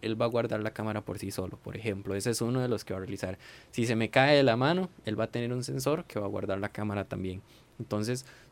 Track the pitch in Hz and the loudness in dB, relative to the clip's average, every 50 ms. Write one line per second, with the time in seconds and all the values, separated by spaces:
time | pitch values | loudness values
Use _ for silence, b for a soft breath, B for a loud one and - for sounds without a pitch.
0 | - 110 113 110 123 117 117 117 117 117 110 107 107 110 - - 107 107 107 107 | -4 -2 0 2 2 2 2 2 0 0 0 -2 -2 -2 -4 -4 -4 -2 -2 -4
1 | - - 95 101 101 98 - - 92 92 - - - - - 104 104 113 98 98 | -4 -6 -6 -6 -6 -6 -4 -4 -4 -4 -6 -10 -10 -10 -8 -6 -4 -4 -4 -4
2 | 101 - 95 101 95 123 113 - 117 117 127 127 127 123 113 104 - - 95 95 | -4 -4 -4 -2 0 0 0 0 0 0 0 0 0 0 0 -2 -2 -4 -6 -6
3 | 95 - 98 95 - 92 95 - B B B B B B B - 117 120 117 113 | -6 -6 -6 -6 -4 -6 -6 -6 B B B B B B B 0 2 2 2 2
4 | 113 107 - 131 135 143 151 139 135 127 113 120 131 147 170 185 185 175 - - | 2 4 4 6 6 8 8 8 8 8 6 6 4 4 2 2 0 -4 -6 -8
5 | - 113 107 101 113 - - 120 120 120 123 127 123 - 135 135 131 139 151 170 | -6 -4 -2 -2 -2 -2 -2 -4 -4 -2 -4 -4 -4 -4 -4 -2 0 0 0 0
6 | 175 - - 110 101 98 101 98 98 98 95 98 101 104 - - 104 104 101 101 | -2 -6 -6 -4 -4 -4 -4 -4 -2 -2 -2 -2 -2 -4 -4 -4 -4 -2 -2 -2
7 | 95 - 104 98 92 92 92 101 - b b b b b b - 117 - - 104 | -4 -4 -4 -4 -4 -4 -6 -8 -10 b b b b b b -10 -6 -4 -2 -2
8 | 107 117 127 127 - B B B B B | 0 0 -2 -4 -6 B B B B B